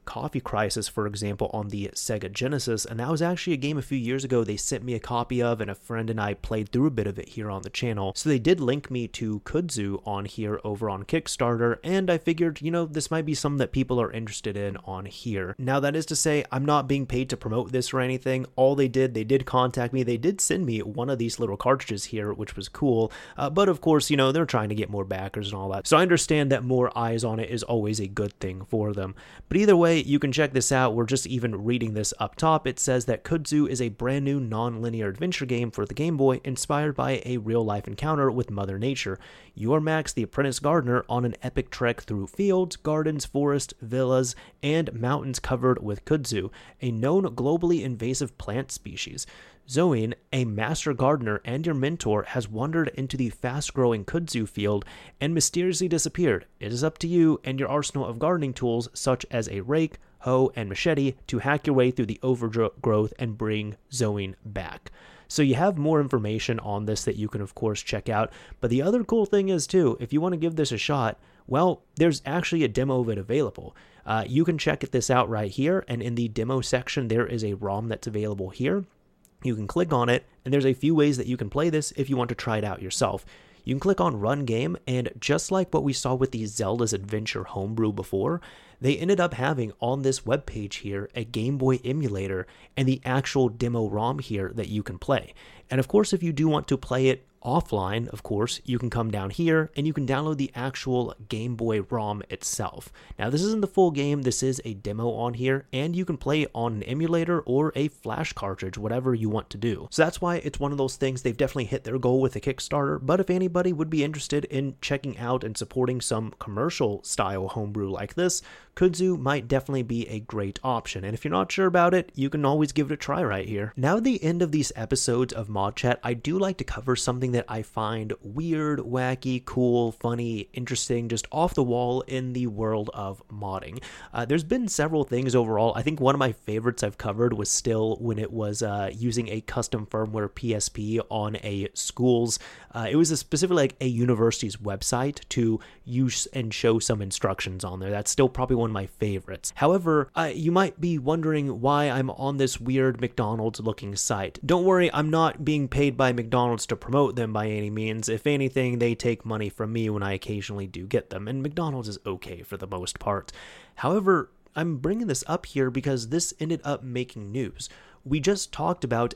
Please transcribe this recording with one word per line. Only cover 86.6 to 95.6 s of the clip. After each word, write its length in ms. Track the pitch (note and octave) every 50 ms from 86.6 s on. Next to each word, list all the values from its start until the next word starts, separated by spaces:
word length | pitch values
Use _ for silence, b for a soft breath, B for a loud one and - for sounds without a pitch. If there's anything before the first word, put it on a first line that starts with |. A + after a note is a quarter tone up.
| A2 F#2+ G#2+ A#2+ A#2+ A2+ A2+
Adventure 520 | G2 F#2+ G2 G#2+ G#2+ G#2+ G#2 - G#2 F#2+
homebrew 480 | - - G2+ F#2+ G2+ A2+ A2+ A2+ G#2+ G2+
before, 500 | G2 F#2 - - G2 G2 C3+ E3 F3 B B B B B B B B
they 180 | A#2 C3 D3 -
ended 220 | E3 F3+ G3+ F3+
up 140 | F3 F3 -
having 380 | - B2+ C#3 D#3 C3 A#2 G#2+ - -
on 220 | - A#2+ C3 C#3 C3+
this 180 | C3+ C3 -
webpage 540 | - A2+ B2+ C#3+ C#3+ - - A2+ G#2 G2+ -
here 340 | - - G2+ G2 G2 G#2 - -
a 100 | B2 A2
Game 320 | A2+ A#2+ A2+ A2 B2 C#3+
Boy 240 | C#3 B2+ C3 C3 B2 -
emulator 600 | A#2+ C3+ D#3 D3+ A#2+ G2+ F#2+ G2 G2 F#2+ F#2 F#2 B B B B B B
and 100 | - C3+
the 140 | C3 - - -
actual 440 | C3 B2+ C3+ C3+ - - C3+ C3 A#2+
demo 400 | G#2 A#2 B2 A#2+ A#2+ A#2 A2 G#2
rom 300 | G2+ G#2 A2 A#2+ C3+ D3
here 340 | C3 - A2 G2+ F#2+ - -
that 140 | A2+ G#2 -
you 140 | G#2+ G#2 G2
can 160 | - G2 F2
play. 340 | - - D#2+ C#2+ - - - B B B B B